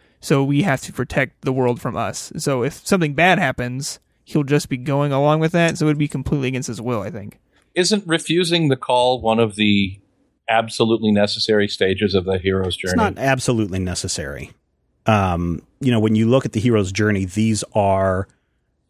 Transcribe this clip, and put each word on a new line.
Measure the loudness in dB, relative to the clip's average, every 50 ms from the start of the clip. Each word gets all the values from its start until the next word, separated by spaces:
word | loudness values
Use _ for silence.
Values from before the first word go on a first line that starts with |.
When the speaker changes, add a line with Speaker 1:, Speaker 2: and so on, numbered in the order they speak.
| _ _ _ _
Speaker 1:
So | -2 0 2 2 2
we | 2 2 2 2
have | 2 0 -2 -4
to | -8 -8
protect | -8 -6 -4 -2 -2 -2 -2 _ _
the | -6 -4 0
world | 0 0 0 0 -2
from | -4 -6 -4
us. | -4 -6 -6 -6 -10 -12 -12 -10
So | -6 -4 -2 -2 0 -2
if | -4 -4 -6 -2
something | 0 0 2 2 0 0
bad | 2 4 4 4 4
happens, | 2 0 -2 -4 -6 -6 -6 -6 -8 -8 -10 -14 _ _ _ _ _
he'll | -4 -2 -2 0
just | 2 2 0 0 0
be | -6
going | -6 -4 -2 0 0 0 0 2
along | 2 2 4 4 2
with | 2 2 2
that. | 2 2 2 2 0
So | 2
it | 2
would | 2 2
be | 0
completely | -2 -2 -4 -4 -2 -2 -2 -2 -2
against | -4 -4 -6 -6
his | -8 -6 -4
will, | -4 -4 -4 -4
I | -6
think. | -10 -12 -12 -14 -18 _ _ _ _ _ _ _ -2
Speaker 2:
Isn't | -2 0 2 0 0 0
refusing | 0 -2 -2 0 0 0 0 0 2 2 2 2 2
the | 2
call | 0 0 0 0 2 2 2 0 0 0
one | 0 2 2
of | 2 0 0
the | 0 2 2 2 2 0 -2 -4 -12 _ _ _ _ _ _ _ _ _ 0
absolutely | 0 0 0 0 0 0 2 2 2 2 2 2 2
necessary | 4 2 2 0 -2 0 0 2 2 2
stages | 0 -2 -2 -2 -2 0 0 -2 0 0
of | 0 0
the | 0 -2 -2
hero's | -2 -2 -2 -2 -2 -4 -6
journey? | -6 -4 -2 0
Speaker 3:
It's |
not | 0 0 0 -2 -2
absolutely | -2 0 0 0 0 0 0 0 0 -2 -2 -4
necessary. | -2 -4 -4 -4 -6 -6 -6 -6 -8 -8 -10 -10 -12 -14 -18 _ _ _ _ _ _ _ _ _ 0
Um, | 2 2 4 4 2 0 0 -2 -2 -4 -6 -8 _ _ -4
you | 0 0
know, | 2 2
when | 2 2 2
you | 2 4 4
look | 4 2 2
at | 0 -2
the | 0
hero's | 2 2 4 2 2 0 0
journey, | 0 0 2 2 0 -2
these | -4 -2 0 0 0 0 -2 -4 -4 0
are, | 0 2 2 2 2 2 2 0 0 -4 -6 _ _ _ _ _ _ _ _ _ _ _